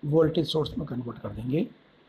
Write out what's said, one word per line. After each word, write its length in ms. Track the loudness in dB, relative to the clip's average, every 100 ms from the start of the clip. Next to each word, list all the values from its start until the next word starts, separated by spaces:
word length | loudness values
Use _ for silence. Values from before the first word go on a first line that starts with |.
| 2
वोल्टेज 420 | 4 4 4 0
सोर्स 300 | 0 0 -4
में 100 | -6
कन्वर्ट 320 | -6 -6 -8
कर 100 | -8
देंगे। 380 | -6 -2 0 0 -6 -20 _